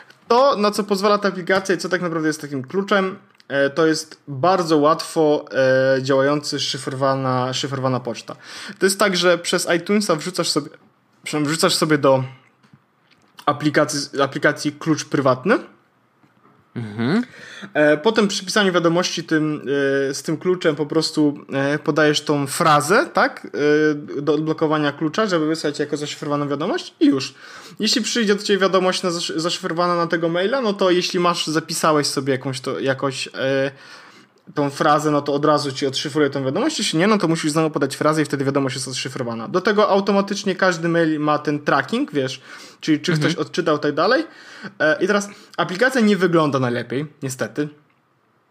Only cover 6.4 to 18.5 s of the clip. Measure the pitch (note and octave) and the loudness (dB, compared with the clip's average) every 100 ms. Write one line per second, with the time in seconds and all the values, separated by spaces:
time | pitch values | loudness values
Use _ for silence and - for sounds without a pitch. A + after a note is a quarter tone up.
6.4 | D3 C#3+ - C3+ C#3 C3 C3+ C3+ C3 B2+ | -2 -6 -4 -6 -6 -2 0 0 0 -2
7.4 | B2+ B2+ C#3 C3+ C3 B2+ B2 A2 - - | -2 -4 -6 -2 -2 -2 -4 -10 -12 -18
8.4 | - - - - F#3+ G3 G#3 F3 F3+ E3+ | -18 -18 -16 -2 -2 2 0 2 2 2
9.4 | - F3+ - E3+ E3+ G#3 G#3 D#3+ D#3+ F3+ | 2 -2 0 -2 0 0 0 -2 -2 -4
10.4 | E3 D#3 D3 - _ _ _ _ - D3+ | -2 -2 -4 -10 _ _ _ _ -6 -2
11.4 | C#3+ D#3+ F3+ E3 D#3+ D3+ C#3 C3+ B2+ - | -2 2 2 2 2 4 6 4 2 -10
12.4 | _ _ _ _ _ _ _ _ _ - | _ _ _ _ _ _ _ _ _ -8
13.4 | - B2+ D3+ D3+ D3 C#3+ C#3 C3 C3+ D3 | -4 0 2 2 2 -2 -6 -2 -2 0
14.4 | D#3 C#3+ D3+ D3 D#3+ D3 - D3 C3+ B2+ | 0 0 -4 -4 -2 -2 -2 0 2 2
15.4 | F#3 C#4+ - _ _ _ _ _ _ _ | 2 0 -2 _ _ _ _ _ _ _
16.4 | _ _ _ B2 A2+ G#2 A#2 G#3 B3 - | _ _ _ -12 -10 -4 -2 0 -2 -10
17.4 | - - - D3 D3+ D3+ A3 A3 G3+ - | -20 -18 -6 2 4 4 2 2 2 0
18.4 | F#3 | -2